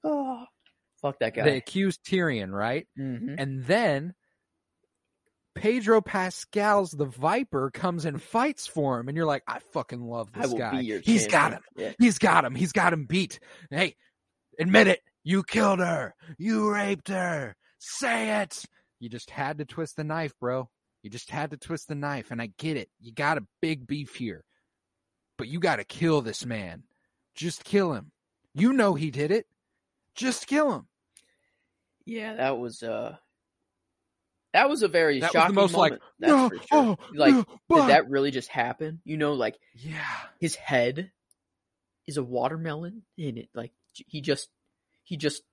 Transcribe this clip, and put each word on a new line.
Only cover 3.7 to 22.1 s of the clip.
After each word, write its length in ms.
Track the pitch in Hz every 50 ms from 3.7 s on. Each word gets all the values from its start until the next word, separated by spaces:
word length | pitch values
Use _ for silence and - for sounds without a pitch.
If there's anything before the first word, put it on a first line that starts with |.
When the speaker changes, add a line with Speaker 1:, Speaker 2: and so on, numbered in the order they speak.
| 180 226 240 190 143 139 151 175 180 _ _ _ _ _ _ _ _ _ _ _ _ _ _ _ _ _ _ _ _ _ _ _ _ _ _ _ _
Speaker 2:
Pedro 460 | - - 208 240 254 208 202 226 220
Pascal's 920 | 202 - - 196 185 185 - - - _ - 208 202 208 208 202 196 170
the 120 | - 143 147
Viper 640 | 135 120 123 131 160 196 247 277 - - 139 131 135
comes 340 | - - - 180 175 170 151
and 180 | 165 139 170
fights 440 | - - - 226 254 302 277 - -
for 320 | - - 160 147 135 127 117
him, 80 | 120 131
and 80 | 143
you're 100 | 160 170
like, 160 | 156 143 135 _ -
"I 100 | 120 120 - _
fucking 280 | _ - 120 - 127 123
love 300 | 120 117 117 117 113 107 -
Speaker 1:
"I 80 | -
Speaker 2:
this 80 | 139 135
Speaker 1:
will 60 | 120 110
Speaker 2:
guy. 200 | 120 110 - -
Speaker 1:
be 60 | 127
your 140 | 110 107 98
Speaker 2:
He's 260 | - - 233 208 -
got 240 | - - 156 143 160
Speaker 1:
champion." 20 | -
Speaker 2:
him. 80 | - _ _ _
Speaker 1:
Yeah. 160 | - 98 98 - -
Speaker 2:
He's 200 | 240 240 185 -
got 260 | - 185 165 170 143
him. 100 | 123 131
He's 180 | 123 185 170
got 200 | - 175 170 175
him 140 | 170 160 143
beat. 340 | 117 156 190 185 - - - _ - - - - -
Hey, 260 | 139 151 190 165 - _ _ _ _ _ _ _ _ _ _ _ _ -
admit 280 | 165 180 190 214 214
it. 140 | 190 185 - _ _ _ _ _
You 180 | 151 185 196
killed 380 | 185 - - 220 214 202 196 180
her. 340 | 180 175 165 151 127 - - _ - 165 156 -
You 320 | 160 220 226 214 208 214
raped 380 | 208 208 202 202 202 165 _ -
her. 480 | 196 185 180 175 165 151 135 110 95 _ _ _ _ _
Say 640 | - - - - 254 247 233 226 220 220 214 208
it." 220 | 202 - - - - - _ _ _ _ _ _
You 80 | 120 117
just 220 | 113 120 - -
had 280 | - - 139 139 156 147
to 60 | 151
twist 320 | - - 160 165 151 -
the 80 | - 156
knife, 280 | 151 156 165 165 147 - _
bro. 280 | 123 123 127 131 127 123 _ _ _ _ _ _
You 80 | _ 104
just 200 | 101 123 - -
had 200 | - 156 151 156
to 40 | 151
twist 320 | 135 - - 165 156 - -
the 60 | 156
knife, 360 | 143 143 147